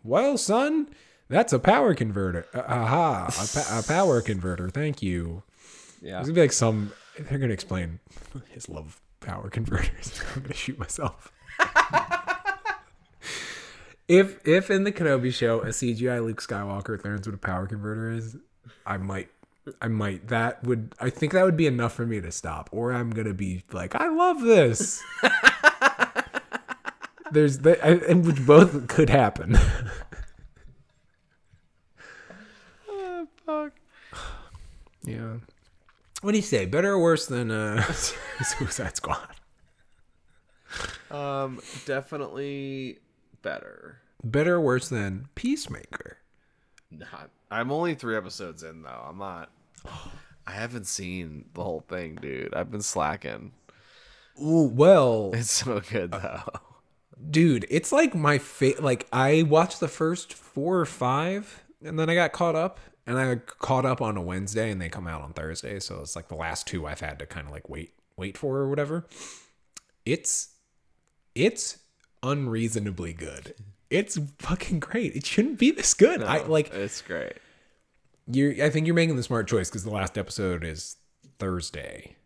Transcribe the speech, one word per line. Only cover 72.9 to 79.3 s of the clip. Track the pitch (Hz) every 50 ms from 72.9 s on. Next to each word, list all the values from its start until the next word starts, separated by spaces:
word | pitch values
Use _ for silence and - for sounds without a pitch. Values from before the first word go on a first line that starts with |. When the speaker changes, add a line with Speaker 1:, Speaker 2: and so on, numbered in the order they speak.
| 90 85 87 82
Speaker 1:
good. | 82 85 78 78 71 67 60 - - - 104 - - _ _ _
It's | - 180 208 - - 156 147 139 _ -
fucking | - - 175 - - - 180 160
great. | - - - 233 233 - -
It | - -
shouldn't | - - - 220 302 285 -
be | 240 285
this | - - - - -
good. | - 196 294 359 -
Speaker 2:
No, | 113
Speaker 1:
I, | 101 135 156 -
like, | 156 160 151 151 -
Speaker 2:
it's | - 98 101 101 - -
great. | - - 87 80 60 - - - _ _ _ _ _ _ _ _ _ _ _ _ _ _ _ _ _ -
Speaker 1:
you're, | 120 135 139 143 123 - 147
I | 151
think | 143 156 156
you're | 165 170
making | 170 165 160 151
the | 127
smart | 117 -